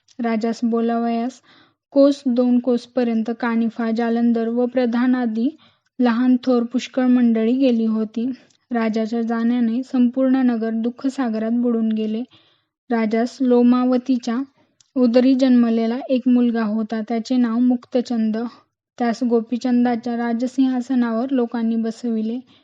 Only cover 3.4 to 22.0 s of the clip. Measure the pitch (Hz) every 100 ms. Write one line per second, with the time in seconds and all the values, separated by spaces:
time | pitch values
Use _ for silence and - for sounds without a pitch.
3.4 | 240 226 226 220 226 220 233 233 240 226
4.4 | 226 233 247 247 247 233 254 254 240 220
5.4 | 247 320 _ _ _ - 247 226 254 254
6.4 | 254 247 233 254 - - 254 247 240 220
7.4 | 220 262 269 233 220 220 214 226 247 247
8.4 | _ _ - 240 226 214 220 233 226 233
9.4 | 226 247 226 233 262 254 247 254 262 262
10.4 | 254 233 226 226 226 240 277 262 247 220
11.4 | 220 240 240 226 220 220 220 214 254 _
12.4 | _ _ _ _ - 233 220 226 240 -
13.4 | 254 240 240 247 254 254 247 254 240 233
14.4 | 277 _ _ _ _ 269 247 240 254 262
15.4 | 262 247 233 226 226 247 - 262 254 247
16.4 | 240 226 220 220 220 226 214 233 220 254
17.4 | 240 226 247 247 - 254 240 233 220 220
18.4 | 240 - _ _ _ - 240 220 240 233
19.4 | 220 240 254 240 240 233 240 233 240 233
20.4 | 247 - 262 254 240 254 240 226 269 269
21.4 | 233 240 226 226 226 220